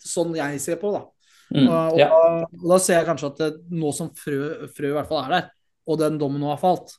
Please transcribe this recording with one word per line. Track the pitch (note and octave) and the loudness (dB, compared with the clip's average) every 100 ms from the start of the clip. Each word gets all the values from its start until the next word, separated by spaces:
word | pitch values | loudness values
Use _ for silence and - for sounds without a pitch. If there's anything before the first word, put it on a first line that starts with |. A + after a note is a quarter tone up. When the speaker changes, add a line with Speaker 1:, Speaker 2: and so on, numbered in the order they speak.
Speaker 1:
sånn | - - E3+ | -8 -4 -2
jeg | D#3+ C#3+ C#3+ | -2 -4 -6
ser | C#3 E3 | -6 -4
på | G3+ | -4
da. | F#3+ - _ _ _ - | -4 -6 _ _ _ -4
Speaker 2:
Mm, | - C3+ | 2 4
Speaker 1:
Og, | E3 D#3+ | 4 2
og | D#3+ | 4
Speaker 2:
ja. | D3 | 6
Speaker 1:
da, | D#3+ E3 E3 E3 - | 6 6 2 -4 -6
og | E3+ | 2
da | F#3 | 2
ser | F#3 E3+ | 4 2
jeg | D#3+ | 2
kanskje | D3+ C#3+ | -2 -4
at | - | -4
det, | D#3+ D#3 E3+ | -6 -6 -8
nå | E3+ D#3 | -4 -4
som | C#3 D#3+ | -4 -8
frø, | - - C#3 D3 D#3+ C#3+ | -10 -6 -6 -6 -8 -14
frø | - C#3+ | -8 -4
i | |
hvert | D3 C3+ | -4 -2
fall | D#3 C3 | -4 -2
er | F3 | -4
der, | D#3+ _ _ _ - | -4 _ _ _ -4
og | D#3 | 0
den | D3+ D#3 | 0 0
dommen | C#3+ C#3+ | -2 -2
nå | D3 | -4
har | D3 | 0
falt, | F#3 F3 - | 0 0 -4